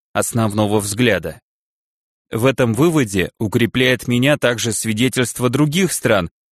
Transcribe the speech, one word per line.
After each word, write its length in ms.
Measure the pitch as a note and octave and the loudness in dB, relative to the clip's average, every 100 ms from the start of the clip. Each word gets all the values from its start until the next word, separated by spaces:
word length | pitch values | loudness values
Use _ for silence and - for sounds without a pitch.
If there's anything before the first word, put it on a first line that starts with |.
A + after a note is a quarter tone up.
| _ | _
основного 680 | G#2 G2+ A#2 A2 G#2 G#2 G#2+ | -4 -2 -2 0 0 0 0
взгляда. 600 | G2+ G2+ B2 F#2 E2 D2+ _ _ _ _ _ _ _ _ _ | -2 0 0 0 -2 -12 _ _ _ _ _ _ _ _ _
В 160 | A2+ C3 | 0 0
этом 280 | C3 B2 | 2 0
выводе 560 | A2 E3+ D#3 A2+ G2 E2 - | 2 2 2 0 0 -2 -4
укрепляет 720 | A2 A#2+ A#2 B2 B2+ B2 - | -2 0 0 0 0 0 -2
меня 280 | A#2+ C3+ D3 | 0 2 2
также 360 | B2 A#2 A2 | 0 0 -4
свидетельство 760 | G2+ A2 G#2+ B2+ - A#2+ - B2 | -4 -4 0 0 0 -2 -2 0
других 440 | C3+ D3+ E3 F3+ | 2 2 2 0
стран, 380 | - B2 G#2 E2+ _ _ | 0 0 0 -2 _ _